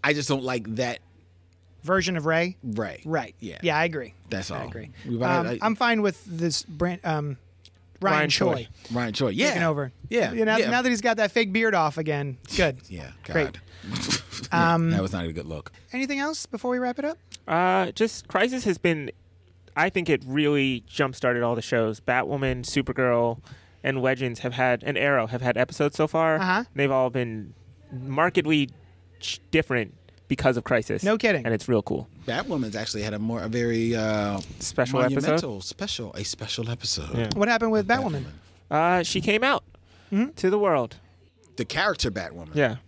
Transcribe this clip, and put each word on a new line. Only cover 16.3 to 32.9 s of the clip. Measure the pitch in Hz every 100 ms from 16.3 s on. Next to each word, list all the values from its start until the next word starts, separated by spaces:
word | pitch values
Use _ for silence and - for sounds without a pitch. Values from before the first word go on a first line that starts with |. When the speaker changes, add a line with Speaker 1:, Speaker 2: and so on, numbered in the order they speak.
| 311 -
Speaker 2:
before | 226 247
we | 247
wrap | 247 247
it |
up? | 285 330 _ - -
Speaker 3:
Uh, | 165 185 190 180
just | - 220 - -
Crisis | 190 233 254
has | 220 175
been, | 175 156 135 - - - _ _ -
I | - 175
think | 185 165
it | 143 131
really | 139 147 147 135 123 -
jump-started | - 135 127 131 120
all | 120
the | 117
shows. | - 123 110 104
Batwoman, | - 123 90 139 135 127
Supergirl, | 117 143 131 127 127 120 117 117 - - - -
and | 135 135
Legends | 131 127 131 117
have | 127
had, | 123 127 123
and | - 139
Arrow | 143 139 110
have | 123
had | 127 120
episodes | 127 - 147 -
so | 151
far. | 160 160 156
Speaker 2:
Uh-huh. | 185 190 247
Speaker 3:
They've | 139 139
all | 135 127
been | 127 120 110 95 - - - -
markedly | 131 131 135 175 180 151 156 135 - - - - -
ch-, | - - -
different | 156 151 123 104 - - - _
because | 135 131 120
of |
Crisis. | - 120 - 104
Speaker 2:
No | 196 220
kidding. | 233 170
Speaker 3:
And | 117
it's | 110 -
real | 113
cool. | - 67 - - -
Speaker 1:
Batwoman's | 120 254 156 113 104
actually | 110